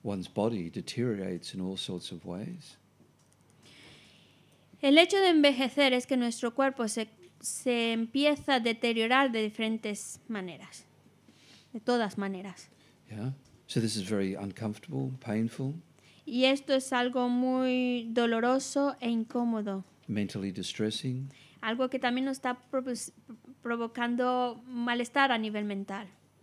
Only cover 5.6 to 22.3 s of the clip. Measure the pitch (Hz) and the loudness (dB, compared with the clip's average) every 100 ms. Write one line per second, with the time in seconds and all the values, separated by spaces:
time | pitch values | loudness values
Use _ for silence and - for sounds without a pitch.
5.6 | 262 - 277 247 - 254 240 233 240 233 | 0 4 4 4 2 0 0 -2 -4 2
6.6 | 269 269 220 226 220 - - - - - | 2 2 -4 -2 -6 -10 -20 -12 -10 -4
7.6 | 254 240 233 226 226 269 294 285 - 262 | 0 0 2 0 -2 2 2 2 2 2
8.6 | 233 226 233 226 226 254 269 226 214 214 | 2 0 0 2 4 4 4 2 -2 -2
9.6 | 220 220 220 202 - - - 214 180 143 | -2 -2 -4 -8 -10 -14 -10 -8 -8 -12
10.6 | - - - _ _ _ _ _ - - | -16 -20 -20 _ _ _ _ _ -20 -20
11.6 | _ 226 247 240 208 - 196 185 196 - | _ -6 0 2 0 -2 -6 -6 -10 -14
12.6 | - _ _ _ - 107 127 135 - - | -20 _ _ _ -14 -6 -6 -6 -14 -20
13.6 | - 120 110 107 92 104 95 98 101 - | -4 0 0 -2 -2 0 0 -2 -6 -6
14.6 | 110 107 - 135 131 131 - 107 113 - | -6 -6 -8 -6 -6 -6 -4 -2 -2 -2
15.6 | 135 160 - _ - - - 240 262 277 | -6 -6 -14 _ -20 -18 -6 2 4 2
16.6 | - 262 262 247 247 254 247 247 254 254 | 2 0 2 0 0 0 2 2 2 2
17.6 | 254 254 247 247 226 233 233 226 240 262 | 2 2 0 0 0 2 2 2 2 2
18.6 | 269 285 277 269 240 233 220 247 233 226 | 0 0 0 0 -2 -2 0 0 0 0
19.6 | 208 190 - _ - 104 101 104 98 92 | -2 -4 -8 _ -4 -2 -2 -2 -4 -4
20.6 | 90 - 107 110 131 127 139 - - - | -6 -2 -2 -2 -4 -6 -8 -14 -20 -8
21.6 | 226 233 254 254 247 247 269 | -4 -2 -2 0 -2 0 -2